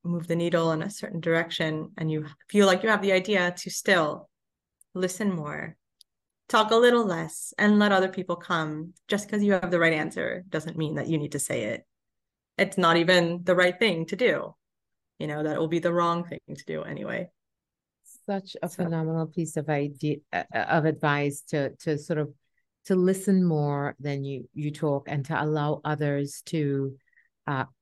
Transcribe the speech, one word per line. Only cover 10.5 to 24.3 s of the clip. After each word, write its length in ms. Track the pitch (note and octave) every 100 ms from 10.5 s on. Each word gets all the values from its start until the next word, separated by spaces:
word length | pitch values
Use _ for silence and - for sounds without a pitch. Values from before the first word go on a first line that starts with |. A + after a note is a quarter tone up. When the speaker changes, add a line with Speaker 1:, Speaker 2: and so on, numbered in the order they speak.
| D#3+ D#3 D#3+
Speaker 1:
mean 180 | D#3 D3+
that 120 | -
you 100 | D#3+
need 140 | D3
to 80 | C#3+
say 240 | - -
it. 220 | G#2+ A#2 - _ _ _ _ _ _ -
It's 200 | G3 F#3+
not 200 | F3 E3
even 460 | E3+ F3+ E3+ F3
the 120 | F3 F3
right 220 | F3+ F3+
thing 260 | A3+ E3 E3
to 100 | F#3+
do. 360 | A#3+ D#3 - - _ _ _ _ _ _
You 100 | D3+
know, 160 | D3+
that 160 | D3+ D3+
will 100 | D#3
be 100 | E3
the 140 | E3+
wrong 320 | F3 E3+ F3 F3
thing 140 | D#3+ -
to 180 | D3 -
do 180 | D#3
anyway. 460 | - C#3+ - - F3 _ _ _ _ _ _ _ _ - -
Speaker 2:
Such 320 | G3 F#3+ -
a 60 | F3
Speaker 1:
So. 160 | -
Speaker 2:
phenomenal 440 | E3+ E3 D#3+ D#3+ D#3
piece 280 | E3 D#3+ -
of 140 | D3+
idea, 480 | D3 C#3+ C#3 D3+ D3 _
uh, 100 | F2+ -
uh, 40 | A2+
of 280 | - D#3+ D#3
advice 560 | D3+ D3+ C#3+ C#3+ C#3+ -
to, 260 | D#3 C3+ -
to 200 | E3 D3
sort 220 | D3 D3+
of, 140 | D3+ - _ _ _ _ -
to 100 | F#3
listen 480 | F3+ F#3+ G3 F#3+
more 520 | F3+ D#3 D3 C#3+ C#3+ -
than 240 | C#3+ C#3
you, 260 | C#3